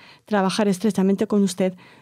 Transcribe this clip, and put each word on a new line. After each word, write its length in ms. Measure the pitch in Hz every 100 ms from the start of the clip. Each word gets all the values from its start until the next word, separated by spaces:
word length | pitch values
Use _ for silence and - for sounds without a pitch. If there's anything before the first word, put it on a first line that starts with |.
| - -
trabajar 420 | - 208 190 180 208
estrechamente 600 | 185 220 196 190 196 214
con 160 | 208
usted 320 | 196 185 185 185 - -